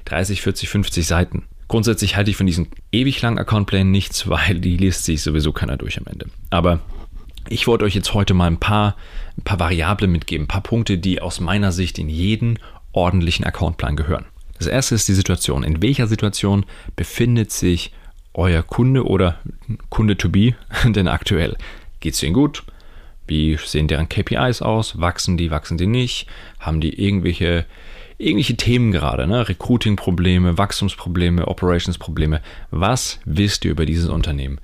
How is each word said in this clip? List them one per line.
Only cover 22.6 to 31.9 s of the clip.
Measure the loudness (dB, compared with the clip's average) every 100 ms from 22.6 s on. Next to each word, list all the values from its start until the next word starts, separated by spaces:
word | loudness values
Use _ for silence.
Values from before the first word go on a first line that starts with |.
| -12 -18 -20 -20 -20 -18 -4
Wie | 0 2 0
sehen | -2 0 0
deren | 0 0
K | -2
P | -2 0
Is | 0 0
aus? | 0 0 -2 -2
Wachsen | -2 -2 -2 0
die, | 0
wachsen | -2 -4 -2
die | 0
nicht? | 0 -2 -4 -10 -16 -18 -10
Haben | -4 0
die | 0 0
irgendwelche, | 0 2 0 0 0 0 -2 -10 -18 -18 -20 -4
irgendwelche | 0 0 0 0
Themen | 2 4 4
gerade, | 2 0 0 0
ne? | 0 0
Recruiting-Probleme, | -4 0 2 2 0 0 2 4 4 4 2
Wachstumsprobleme, | 0 0 -4 -4 -4 0 2 2 0
Operations-Probleme? | 0 2 2 0